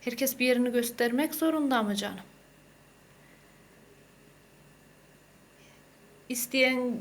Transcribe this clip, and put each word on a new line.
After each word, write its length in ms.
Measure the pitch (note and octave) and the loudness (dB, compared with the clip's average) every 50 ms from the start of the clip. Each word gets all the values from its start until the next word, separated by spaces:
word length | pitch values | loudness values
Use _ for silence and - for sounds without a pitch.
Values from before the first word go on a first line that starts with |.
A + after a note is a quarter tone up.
Herkes 380 | - B3 A#3+ - C4+ C4 - - | -8 -8 -4 -2 -2 -2 0 0
bir 60 | B3 | 2
yerini 260 | B3+ B3 B3 B3 B3 | 2 4 2 2 2
göstermek 640 | A#3 A#3+ A#3 A#3+ - - A#3+ A#3+ A#3+ C4+ D#4 D#4 D4+ | 2 0 -2 -2 -2 0 0 2 2 0 0 -2 -2
zorunda 480 | - D#4+ D#4+ D#4 D#4 D4 C4+ C4 A3+ G#3+ | 0 0 0 2 2 0 2 2 0 0
mı 120 | G3+ G3+ | 0 -2
canım? 280 | G3+ G3+ G3+ F#3 F#3 - - - - - - - - - - - - - - - - - - - - - - - - - - - - - - - - - - - - - - - - D3 D3 - - - - - - - - - - - - - - - - - - - - - - - - - - - - - - - - - - - - - - - - | -2 -4 -6 -8 -12 -16 -18 -20 -20 -20 -20 -20 -20 -20 -20 -20 -20 -20 -20 -20 -20 -20 -20 -20 -20 -20 -20 -20 -20 -20 -20 -20 -20 -20 -20 -20 -20 -20 -20 -20 -20 -20 -20 -20 -20 -20 -20 -20 -20 -20 -20 -20 -20 -20 -20 -20 -20 -20 -20 -20 -20 -20 -20 -20 -20 -20 -20 -20 -20 -20 -20 -20 -20 -20 -20 -20 -20 -20 -20 -20 -20 -20 -20 -20 -18 -12 -8
İsteyen 680 | B3+ A#3+ - - - C4 B3+ B3+ C4 B3 B3 B3 A#3+ A#3 | -8 -6 -6 -2 2 2 4 4 2 0 -2 -2 -4 -6